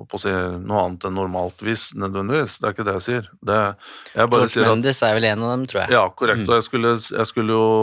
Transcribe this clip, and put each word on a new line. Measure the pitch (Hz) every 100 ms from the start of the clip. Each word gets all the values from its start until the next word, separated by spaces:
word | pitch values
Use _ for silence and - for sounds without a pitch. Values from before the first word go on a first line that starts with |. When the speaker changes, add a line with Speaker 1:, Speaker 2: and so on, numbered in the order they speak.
| -
Speaker 1:
på | 101
å | 101
si | 92 90 87
noe | 98 104
annet | 90 90 98
enn | 95
normalt | 95 90 90 -
vis, | 104 110 - -
nødvendigvis. | 98 95 98 151 127 -
Det | 110
er | 104
ikke | 101
det | 95
jeg | 117
sier. | 120 101 -
Det, | 101 107 101 101 - - -
jeg | 110 113
bare | 117
Speaker 2:
George | 117 120
Speaker 1:
sier | 113
at | 110
Speaker 2:
Mendes | 135 131 113
er | 110
vel | 113
en | 107 117
av | 127
dem, | 131
tror | 101 92
jeg. | 120
Speaker 1:
Ja, | 95 -
korrekt. | 117 107
Speaker 2:
Mm. | 101
Speaker 1:
Og | 117
jeg | 107
skulle, | 127 117 113 - 104
jeg | 110
skulle | - 110 113
jo, | 110 110